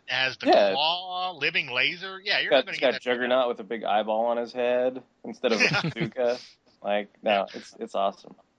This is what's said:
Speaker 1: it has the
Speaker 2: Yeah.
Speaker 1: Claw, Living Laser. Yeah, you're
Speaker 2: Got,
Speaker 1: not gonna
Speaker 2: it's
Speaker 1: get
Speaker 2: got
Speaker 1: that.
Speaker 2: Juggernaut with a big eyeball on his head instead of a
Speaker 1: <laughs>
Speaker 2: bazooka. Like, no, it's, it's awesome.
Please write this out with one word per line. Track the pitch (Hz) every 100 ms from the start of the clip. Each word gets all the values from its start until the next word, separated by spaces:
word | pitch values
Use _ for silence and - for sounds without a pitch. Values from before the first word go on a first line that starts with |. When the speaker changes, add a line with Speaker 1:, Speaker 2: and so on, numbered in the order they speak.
| -
Speaker 1:
it |
has | 127 131 123
the | 269
Speaker 2:
Yeah. | 320 101 98
Speaker 1:
Claw, | 156 175 185 180 185 180
Living | 156 175 151
Laser. | 123 135 170 190 190
Yeah, | 202 165
you're | 160
Speaker 2:
Got, |
Speaker 1:
not | 139 131
gonna | 160
Speaker 2:
it's |
Speaker 1:
get | 143
Speaker 2:
got |
Speaker 1:
that. | 127
Speaker 2:
Juggernaut | 123 123 123 127 123
with | 120
a |
big | 104 117
eyeball | - 104 107 110 120
on | 120
his | 120
head | 123 123 123 127 127 - _
instead | - 113 127
of | 208
a | 226
Speaker 1:
<laughs> |
Speaker 2:
bazooka. | 202 175 117 113 127 120 123 - - _ _
Like, | 101 104 101 _
no, | 113 101 95
it's, | - - -
it's | 110 98
awesome. | 98 - - - _